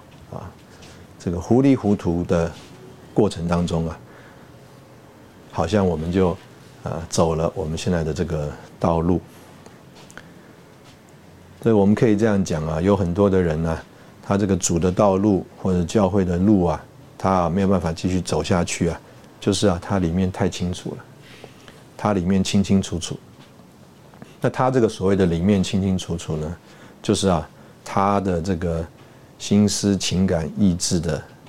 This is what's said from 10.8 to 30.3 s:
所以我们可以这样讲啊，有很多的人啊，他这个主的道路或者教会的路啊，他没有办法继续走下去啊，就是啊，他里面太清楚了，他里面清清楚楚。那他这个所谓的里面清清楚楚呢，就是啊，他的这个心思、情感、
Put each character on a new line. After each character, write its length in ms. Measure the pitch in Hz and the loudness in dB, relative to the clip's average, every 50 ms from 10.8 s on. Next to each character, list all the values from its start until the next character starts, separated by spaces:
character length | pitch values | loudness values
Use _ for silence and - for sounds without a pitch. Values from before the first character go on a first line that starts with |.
| - - - - - - - - - - - - - - - - | -20 -20 -20 -20 -20 -20 -20 -20 -20 -20 -20 -20 -20 -20 -10 -2
所 100 | - 117 | 2 4
以 20 | 110 | 4
我 120 | 101 98 | 6 6
们 80 | 101 107 | 4 4
可 120 | - 135 | 4 4
以 80 | 117 107 | 2 4
这 120 | 98 113 | 2 2
样 180 | 110 104 98 90 | 2 2 0 0
讲 220 | - 85 78 78 | -2 -4 -4 -4
啊， 160 | 80 78 80 | -4 -2 0
有 120 | 87 101 101 | 2 2 4
很 180 | 95 95 85 | 2 2 0
多 180 | 87 101 101 101 | 2 2 2 4
的 100 | 92 92 | 4 2
人 240 | 90 82 78 80 82 | 2 0 0 -2 -2
啊， 180 | 82 80 78 - - - - - - - - | -2 -4 -6 -8 -14 -20 -20 -20 -20 -20 -10
他 140 | - - 101 | -4 -2 -2
这 100 | 98 104 | 0 0
个 80 | 95 98 | 0 0
主 240 | 87 - - 85 82 | 0 0 -2 0 0
的 140 | 85 90 | 0 0
道 240 | 87 113 107 101 95 | 2 2 4 4 4
路 300 | 95 101 107 98 85 - - - - | 4 2 2 2 0 -2 -6 -12 -8
或 100 | - 98 | -4 -2
者 100 | 92 90 85 | 0 0 0
教 220 | 82 - 110 98 | 0 2 2 2
会 160 | 92 101 101 | 2 2 2
的 140 | 92 90 87 | 0 0 0
路 280 | 87 92 107 107 95 87 | 2 4 4 4 4 2
啊， 200 | 85 78 - - - - - - - - | 0 -2 -4 -8 -16 -20 -20 -20 -20 -10
他 320 | - - 95 95 92 87 82 | -4 0 0 2 2 2 0
没 140 | 82 98 | 0 0
有 60 | 98 95 | 0 2
办 120 | 101 90 | 0 0
法 100 | 85 82 | 0 -2
继 200 | 82 - - 92 | -4 -4 -4 -2
续 100 | 92 92 | -2 -2
走 240 | 87 - 87 78 78 | -4 -2 -4 -4 -2
下 180 | - 101 87 | 0 0 0
去 260 | 85 - - - 90 82 | 0 -2 -4 -4 -2 -4
啊， 120 | 80 - - - - - - - - - | -4 -6 -12 -20 -20 -20 -20 -20 -16 -6
就 140 | - 107 98 | -2 -2 0
是 120 | - 107 101 | 2 2 0
啊， 100 | 87 87 | 0 -2
他 180 | - - 104 98 | -4 -4 -2 0
里 120 | 90 82 | 0 0
面 200 | 82 92 95 92 | 0 0 0 -2
太 200 | - - 101 87 | -2 -2 -4 -4
清 200 | - - 90 87 | -4 -4 -6 -6
楚 200 | 90 - - - | -6 -8 -10 -12
了， 140 | - - - - - - - - - - - - - - - - - - - - - | -12 -12 -16 -20 -20 -20 -20 -20 -20 -20 -20 -20 -20 -20 -20 -20 -20 -20 -20 -20 -8
他 160 | - - 104 | -4 -2 0
里 140 | 101 95 85 | 0 0 0
面 180 | 92 98 95 92 | 2 2 0 0
清 180 | - - 98 | 2 0 0
清 180 | 95 - 101 98 | 2 2 2 2
楚 180 | - - 92 82 | 0 0 -6 -8
楚。 200 | - - - - - - - - - - - - - - - - - - - - - - - - - - - - | -8 -8 -10 -12 -14 -20 -20 -20 -20 -20 -20 -20 -20 -20 -20 -20 -20 -20 -20 -20 -20 -20 -20 -20 -20 -20 -8 -4
那 120 | - 123 | -4 -2
他 200 | - - 131 131 | 0 0 0 2
这 120 | 127 131 | 2 2
个 60 | 113 107 | 2 2
所 200 | - - 92 95 | 0 0 0 0
谓 80 | 98 | 2
的 80 | 92 95 | 2 2
里 160 | 85 85 82 | 2 2 2
面 240 | 87 101 104 95 87 | 2 2 2 2 0
清 160 | - - 95 | 0 -2 -2
清 160 | 95 98 95 | 0 0 0
楚 180 | 90 - - 85 | -2 -4 -6 -8
楚 220 | 80 - - 80 | -8 -6 -6 -6
呢， 200 | - 78 78 87 - - - - - - - - - | -6 -6 -8 -10 -12 -16 -20 -20 -20 -20 -20 -20 -6
就 120 | - - 104 | -2 0 0
是 120 | - 98 | 2 2
啊， 220 | 95 87 78 76 - - - - - - - | 2 2 0 -2 -6 -14 -20 -20 -20 -20 -20
他 380 | - - - 104 98 101 101 101 | -12 -6 -2 0 0 2 2 0
的 200 | 95 98 90 82 | 0 0 -2 -2
这 140 | 82 98 92 | -2 -4 -4
个 300 | 82 90 85 82 82 82 - - - - - - - - - - - | -4 -2 -4 -4 -4 -6 -8 -14 -20 -20 -20 -20 -20 -20 -20 -18 -10
心 280 | - - 104 104 208 | -2 2 4 4 4
思、 300 | 202 - - - 104 - | 4 2 0 0 0 0
情 300 | - - - 85 90 95 | 0 -2 -2 0 0 0
感、 220 | 92 | 0